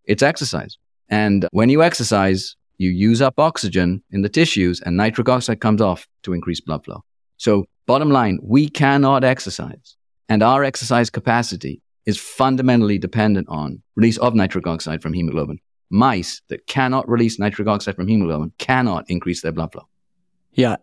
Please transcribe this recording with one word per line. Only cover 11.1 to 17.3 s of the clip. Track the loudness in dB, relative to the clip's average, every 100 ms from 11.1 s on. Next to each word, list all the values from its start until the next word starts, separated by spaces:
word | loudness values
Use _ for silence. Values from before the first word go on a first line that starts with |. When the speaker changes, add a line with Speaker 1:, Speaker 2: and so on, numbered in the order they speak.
Speaker 1:
capacity | -2 0 0 0 -8 -10 -12 _ _ -6
is | -6
fundamentally | -6 -2 0 2 2 4 2 0
dependent | -2 0 2 0 -2
on | -8 -8 -10 _ 2
release | 2 4
of | 0
nitric | 2 0 -2 -4
oxide | -6 -6 -8
from | -6
hemoglobin. | -4 -4 -4 -6 -8 _ _ -4
Mice | 2 2 2 -6 -12 -12
that | -14 -8
cannot | -2 0 -2 0
release | 2 2